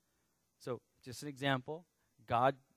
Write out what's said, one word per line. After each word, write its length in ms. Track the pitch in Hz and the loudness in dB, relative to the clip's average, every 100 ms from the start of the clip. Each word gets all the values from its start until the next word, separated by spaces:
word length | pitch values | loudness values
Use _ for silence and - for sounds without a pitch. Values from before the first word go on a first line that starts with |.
| _ _ _ _ _ _ | _ _ _ _ _ _
So 240 | 135 117 _ _ | -10 -10 _ _
just 180 | 127 117 | -16 -12
an 80 | 147 | -12
example, 560 | 131 139 131 127 156 - _ _ _ 110 | -4 -2 -2 -4 -14 -16 _ _ _ 0
God 300 | 117 131 135 _ | 4 4 2 _